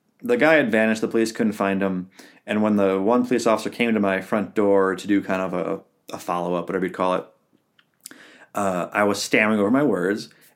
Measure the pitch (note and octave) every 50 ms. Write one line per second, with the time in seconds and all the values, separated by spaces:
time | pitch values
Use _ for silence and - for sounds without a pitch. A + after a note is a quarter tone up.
0 | _ _ _ _ - A#2+ A#2+ A2+ D3 D#3 E3 D3+ C3+ A2 G#2+ A2 A2 A2 A2 A2
1 | A#2 G#2+ - A2+ A2+ A2 A2 - A2+ G#2+ G#2 - G2+ G2 G2 F#2+ G2 F#2+ F#2+ F#2
2 | F2+ - _ - - - - _ _ - G#2+ G#2+ G#2+ A2 G#2+ G2+ G2 F#2+ F#2+ F#2+
3 | F#2+ G#2+ A#2+ B2 B2 - B2+ A2+ A2+ A#2 A2 G#2+ - G#2 - - A#2+ A#2 A2 G#2+
4 | G2+ G2 F#2+ F#2+ F#2 - A2 G#2+ G2 F2+ - A2 G#2 G2+ G2+ G2 F#2+ F#2+ F#2+ F2+
5 | - G2 G2+ G2 F#2 - F#2+ F#2 F#2+ F2+ F2+ F2+ E2+ F2+ F2 F#2+ - _ _ _
6 | _ - - F#2+ - - F2 F2 F2 F2 F2+ F2 E2+ - F#2+ F#2 F#2 F2+ F#2 -
7 | F#2 F#2 F2+ - - - _ _ _ _ _ _ _ _ _ _ _ _ _ _
8 | _ - - - - - - - - _ - G#2 G2+ G2 F#2 F2 E2 - - G#2
9 | G#2 G2+ G2 - - - - A#2+ G#2+ G#2+ A2 G#2+ G2+ G2+ B2 C#3 D3+ C3 G2 F2+
10 | F2 F#2+ G#2+ A2+ - - - _ _ - _